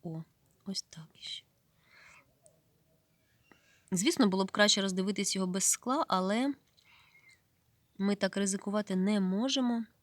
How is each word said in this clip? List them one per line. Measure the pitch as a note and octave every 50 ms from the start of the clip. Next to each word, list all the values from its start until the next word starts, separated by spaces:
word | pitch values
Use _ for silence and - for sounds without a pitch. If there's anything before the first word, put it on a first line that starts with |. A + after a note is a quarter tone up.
| _
О, | F3 D#3+ D#3+ D#3+ _ _ _ _ _ _ _ _
ось | G3 F#3+ - -
так | _ - E3 D#3+ D#3+ _
іще. | - - - - - - _ _ _ _ _ _ _ _ _ - - - - - - _ _ _ _ _ - _ _ _ _ _ _ _ _ _ _ _ _ _ _ _ _ _ _ _ _ - _ _ _ _ _ _ _ F#3+
Звісно, | F3 G3 C#4 E4+ - B3+ G#3
було | F3+ F#3+ F#3+
б | F#3+
краще | - G#3 G#3 G#3 - G#3 G3
роздивитись | G3 F#3 F#3 F#3 G3+ G3+ G3 G3+ - -
його | F#3+ F#3+
без | F#3 F3+ F#3+ F#3
скла, | - - - - A#3 C4 D4+ - -
але | - F#3 F#3 F#3+ G#3 A3+ C4 C#4+ C#4 - _ _ _ _ _ - - - - _ _ - _ - - _ _ _ _ _ _ _ _ _ _ _ _ -
ми | G3 G3+ G3+
так | G3+ - F#3+ -
ризикувати | G3 G3+ G3 F#3+ G3 - G3+ G3 G#3+ G#3 - F#3+
не | F#3 F#3 G3+ G#3+ G#3
можемо. | F#3+ F#3 F#3 G3+ A#3 C4+ C4+ C#4 B3+ A#3+ A#3+ A#3 A3+ - _ _